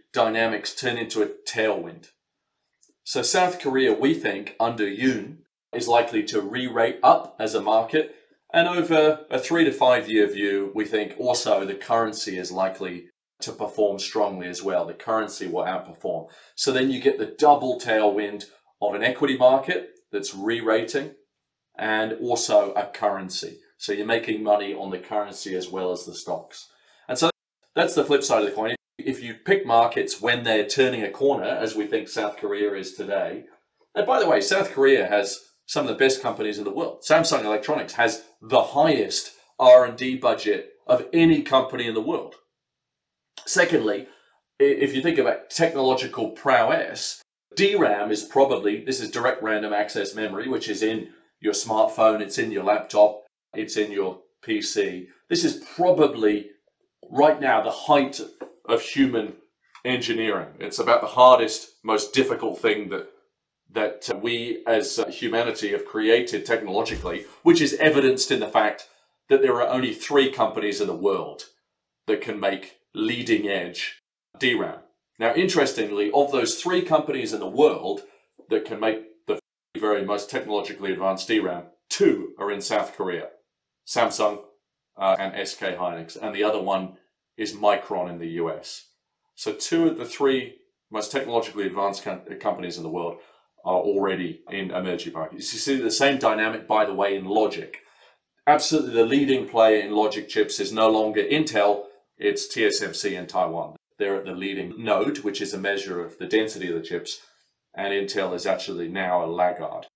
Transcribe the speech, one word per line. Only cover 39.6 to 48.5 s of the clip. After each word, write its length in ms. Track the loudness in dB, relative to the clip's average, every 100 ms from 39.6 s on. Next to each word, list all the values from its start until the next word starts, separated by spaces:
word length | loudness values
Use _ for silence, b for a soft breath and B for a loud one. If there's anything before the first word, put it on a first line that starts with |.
| 10 12
and 120 | 10 0
D 200 | -6 0
budget 540 | 0 0 0 -2 -4 -6 0
of 200 | 0 2
any 300 | 6 6 6
company 440 | 4 2 2 -4 -2
in 80 |
the 60 | -2
world. 340 | -2 -4 -6 -16 _ _ _ _ _ _ _ _ _ -16 -2
Secondly, 600 | 2 4 4 0 -4 -8 b b b _ 2
i-, 40 |
if 300 | 2 4 0
you 80 | 0
think 160 | 0 2
about 320 | 2 0 -4
technological 800 | 0 0 2 2 2 -2 -4 -6
prowess, 920 | -4 2 4 4 0 -2 -8 -10 -10 _ _ _ 0
D 180 | 2
ram 360 | 4 2 0 -2
is 120 | -4
probably, 640 | 0 2 4